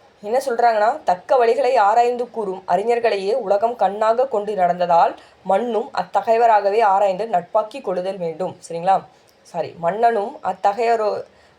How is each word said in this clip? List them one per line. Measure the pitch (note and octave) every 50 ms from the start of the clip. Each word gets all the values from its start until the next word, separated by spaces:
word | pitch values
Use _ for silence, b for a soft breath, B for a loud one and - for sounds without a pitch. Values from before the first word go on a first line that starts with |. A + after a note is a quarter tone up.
| _ _ _ _
என்ன | - G#3 A3+ C4+ -
சொல்றாங்கன்னா, | C#4 A#3 A3+ A#3+ A#3+ A3+ G#3+ G#3 A3+ C#4 D#4 -
"தக்க | - F3+ - - - C#4+ C4 A#3
வழிகளை | A3+ A#3+ C4 C4 B3 C4 A#3+
ஆராய்ந்து | G3+ G3 A3 A#3+ A#3+ A#3+ B3 A#3+ A#3+ -
கூறும் | - A3+ G#3+ F#3 F#3 F3+ - -
அறிஞர்களையே | F3 F#3 G#3 A#3 A#3+ A#3 A3+ A3+ G#3 G3+ F#3+ G3 A#3
உலகம் | C4+ A3 F#3+ G3 G3+ G#3 A#3 A#3+
கண்ணாக | - G#3 F#3+ G3 G#3 A3 A3 A#3 A#3+ B3+ C4
கொண்டு | - G#3 G#3 G3+ A3
நடந்ததால் | F#3 F3+ F3 F3 F3+ F3+ F3 E3+ E3 F#3 B3 F4 B B B B _ -
மண்ணும் | F#3 F#3+ G3 A#3 B3 A3+ G#3 A#3+ - -
அத்தகையவராகவே | - F3+ - - G3+ G3 A#3 A3+ A3+ A#3+ A3+ A3 G#3 G3+ G3 G3 A3+
ஆராய்ந்து | A3+ G3+ F#3+ G3 G#3 G3+ F#3+ F3+ G#3+
நட்பாக்கி | A#3 G#3 F3 E3+ - - A3 G#3+ G#3+ - C#4
கொள்ளுதல் | - G#3+ F3+ F3+ F3+ F#3+ G3 F#3+
வேண்டும்." | F3 E3 D#3+ D3+ D3 - - - - -
சரிங்களா? | E3 E3+ E3+ F#3 F#3+ F3 F3 b b b b b _ _
சாரி, | _ - - E3+ - - - -
"மன்னனும் | E3 E3+ F#3 G#3+ A#3 A#3 A#3 G#3 G3 A#3 D4+ - -
அத்தகையோரோ-, | F#3 F#3 - - G3+ G3+ A3 A#3 A#3 A#3 A3 G#3+ G#3 F#3+ - - b b b b b b